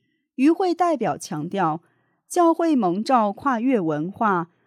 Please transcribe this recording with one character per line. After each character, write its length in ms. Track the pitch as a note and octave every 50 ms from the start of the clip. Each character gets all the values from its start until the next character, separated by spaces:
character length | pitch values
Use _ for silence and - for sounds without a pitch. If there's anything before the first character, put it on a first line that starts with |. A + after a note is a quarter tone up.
| _ _ _ _ _ _ _
与 140 | - C4 D#4
会 220 | E4+ - F#4+ F4+
代 240 | E4 - F4+ E4+ D#4
表 220 | A#3 G#3+ D#3 C#3+ D#3+
强 280 | - - F3 D3+ D#3
调， 360 | F3 - G3 F3 D#3 D3+ E3 - _ _ _ _ _ _ _ _
教 280 | _ - F4 E4+ E4 D#4+
会 200 | - E4+ E4 D4+
蒙 300 | B3+ G3+ F3 E3+ G3+ A3
召 260 | - C4 A#3 G#3+ G3+
跨 300 | G3+ - - C#4+ B3+ A3
越 180 | A#3 C4+ C4 G#3+
文 320 | E3+ D#3+ D3+ D3 D#3 F#3
化、 380 | - - A#3 G#3 F#3+ F3 E3 - _ _ _